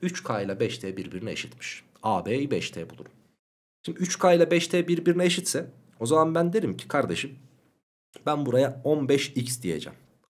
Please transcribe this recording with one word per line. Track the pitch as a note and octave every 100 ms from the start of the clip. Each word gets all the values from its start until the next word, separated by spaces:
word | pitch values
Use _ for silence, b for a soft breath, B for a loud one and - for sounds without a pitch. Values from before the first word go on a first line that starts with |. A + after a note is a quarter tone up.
Üç | F3+ F3
K | - A2
ile | G2 G2
beş | A#2 -
T | F#2+ F#2+
birbirine | - F2+ G#2+
eşitmiş. | D#2 - - - - - _
A | A2 G2+ F#2
B'yi | B2+ C#3+
beş | F#2 -
T | E2+ D#2+
bulurum. | - - _ _ _ _ _ _ _
Şimdi | - E3+
üç | F3+ -
K | F#3
ile | E3+ D#3+
beş | E3+ E3+
T | F3+ E3+
birbirine | E3 E3+ F3
eşitse | F3+ F3 F3 C#3 F3 - _ _
o | A#2
zaman | D#3 D#3+
ben | E3 E3+
derim | G#3+ D3 F#2
ki | -
kardeşim | C#3+ - - C#3 C#3 - _ _ _ _ _ _ - -
ben | D3 C3+
buraya | B2 C3+ -
on | C#3+ D3+ C3
beş | C#3+ -
X | C3+ A#2+ -
diyeceğim. | F2+ D#2 - - _ _ _